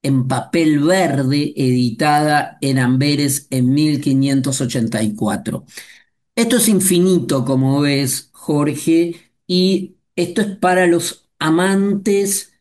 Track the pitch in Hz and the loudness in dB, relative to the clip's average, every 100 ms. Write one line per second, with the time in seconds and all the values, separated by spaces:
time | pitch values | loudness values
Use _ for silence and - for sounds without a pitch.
0 | 135 135 120 127 - 170 156 147 151 190 | 0 0 0 -4 -2 0 2 2 2 2
1 | 175 135 131 143 147 - 131 123 123 110 | 2 0 0 0 -2 -2 0 2 0 0
2 | 151 147 151 147 - - 139 131 123 131 | 0 2 2 0 -2 -6 -2 0 2 2
3 | 147 143 143 139 - 131 123 139 151 143 | 0 0 -2 -4 -4 -2 0 2 2 0
4 | 147 135 135 139 131 127 117 123 113 110 | 0 0 2 0 -2 -4 -4 -2 -2 -2
5 | 107 104 107 101 - - - - - - | -4 -2 -4 -4 -6 -10 -12 -20 -20 -20
6 | _ _ _ - 233 240 - 190 - 170 | _ _ _ -2 0 2 2 2 2 2
7 | 185 175 123 139 131 131 135 139 143 139 | 2 2 0 -2 0 0 2 0 0 0
8 | 135 - - - - 147 147 147 - 165 | -2 -6 -10 -14 -4 -2 -2 -2 0 2
9 | 170 170 _ _ - 180 185 190 185 _ | 0 -6 _ _ -4 0 2 0 -4 _
10 | _ - 175 - 208 190 180 185 175 170 | _ -6 -4 -2 -4 -2 0 2 4 2
11 | 170 - _ _ 156 160 190 196 202 202 | -2 -10 _ _ 0 2 2 2 0 -2
12 | 208 202 202 - - _ | 0 0 0 -4 -8 _